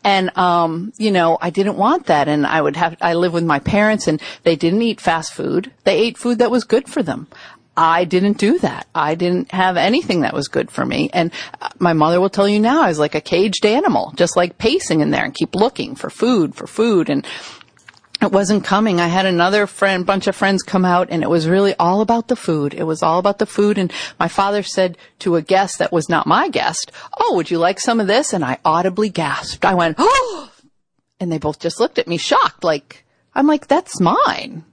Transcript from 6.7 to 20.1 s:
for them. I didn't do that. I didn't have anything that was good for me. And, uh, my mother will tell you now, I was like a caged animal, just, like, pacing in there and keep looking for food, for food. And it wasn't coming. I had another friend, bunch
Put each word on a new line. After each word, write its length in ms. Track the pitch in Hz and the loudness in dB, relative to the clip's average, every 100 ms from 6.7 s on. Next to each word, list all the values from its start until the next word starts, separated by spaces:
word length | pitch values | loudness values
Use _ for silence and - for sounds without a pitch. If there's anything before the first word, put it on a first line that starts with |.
| 226 - | -2 0
for 120 | 311 | -4
them. 260 | 170 113 156 - - - _ - | -4 -6 -10 -20 -20 -20 _ 0
I 260 | 165 165 | 2 2
didn't 340 | 175 180 202 208 | 2 2 2 2
do 220 | 202 349 | 0 2
that. 260 | 160 - - | -2 -6 -8
I 220 | - 151 165 | -4 -2 -2
didn't 380 | 175 180 - | 0 -2 -2
have 240 | 185 185 175 | 0 0 2
anything 420 | 175 269 - 180 | 2 0 0 0
that 140 | - | 0
was 160 | - 139 | -2 -4
good 200 | 139 - | -4 -4
for 160 | - 123 | -4 -4
me. 240 | 127 - | -2 -2
And, 180 | - 165 - - - | -2 -2 -6 -16 -12
uh, 80 | - - | -12 -2
my 140 | 180 | 0
mother 260 | 160 151 175 | 2 2 2
will 100 | 190 | 0
tell 200 | 202 202 | 2 2
you 100 | 208 | 2
now, 220 | 220 302 | 2 2
I 80 | 247 | 2
was 100 | 151 | 2
like 160 | 151 156 | -2 -2
a 60 | |
caged 440 | - 175 208 - 208 | 0 0 2 2 2
animal, 460 | 240 381 123 90 - | 2 2 0 -2 -2
just, 180 | 170 185 | 0 2
like, 220 | 180 - | -2 -2
pacing 420 | 226 349 - 165 | -2 -2 0 0
in 120 | 147 | 2
there 120 | 139 | 0
and 100 | - | -4
keep 220 | - 165 185 | -4 -4 0
looking 400 | 214 - 95 135 | 0 0 -10 -10
for 140 | - | -12
food, 440 | - 233 233 147 | -2 0 2 0
for 140 | - - | -4 -12
food. 420 | - 233 190 156 | -2 2 2 0
And 160 | 143 - - - - - _ - _ _ - | -2 -4 -14 -16 -20 -20 _ -20 _ _ -2
it 100 | 202 | 2
wasn't 320 | 196 196 208 | 2 2 -2
coming. 380 | - 196 220 175 | 0 0 2 0
I 60 | 170 | 0
had 180 | 180 190 | 0 0
another 420 | 170 175 208 202 | 2 2 2 -2
friend, 380 | - 196 185 | 0 0 0
bunch 220 | 180 | 0